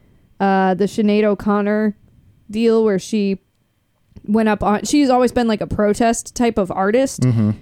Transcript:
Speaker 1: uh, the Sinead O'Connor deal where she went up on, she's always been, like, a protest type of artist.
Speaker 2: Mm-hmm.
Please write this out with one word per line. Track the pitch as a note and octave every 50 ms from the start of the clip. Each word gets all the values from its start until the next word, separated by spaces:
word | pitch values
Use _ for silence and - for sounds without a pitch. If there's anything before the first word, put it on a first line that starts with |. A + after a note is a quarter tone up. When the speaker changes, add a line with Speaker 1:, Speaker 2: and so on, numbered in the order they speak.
| _ _ _ _ _ _ _ _
Speaker 1:
uh, | G3 G3 F#3+ F#3+ F#3+ F#3+ F#3
the | E3+ G#3
Sinead | F#3+ - - A3 G#3 G#3 G#3 G#3+
O'Connor | G#3+ G#3 G3 - G#3+ G3+ G#3 G3+ G3+ G#3 G#3+ G#3+ G#3+ G3+ _ _ _ _ _ _ _ _ _ _ _
deal | G#3 G#3+ A#3 A3+ A3 A3+ A3
where | G#3+ G3+ F#3
she | - - - G#3+ G3+ G3 G3 - _ _ _ _ _ _ _ _ _ _ _ _ _ _ _ - -
went | - G#3 A3 A3 A3
up | G#3 G3+ -
on, | F#3+ G#3 G#3 G#3
she's | G3+ - D4 C#4+ C4
always | B3+ B3 A#3+ A#3
been, | A#3+ B3 A#3+ A3+
like, | A3 G3+
a | - -
protest | - - G#3 G#3 G#3 - A#3 A3+ A#3 - - - -
type | - B3 A#3 A3+ -
of | G3 F3+
artist. | F3+ F3+ F#3+ G3 G#3 B3 C4+ C4 - -
Speaker 2:
Mm-hmm. | - B2+ A#2+ A2+ A2 G#2 G#2+ -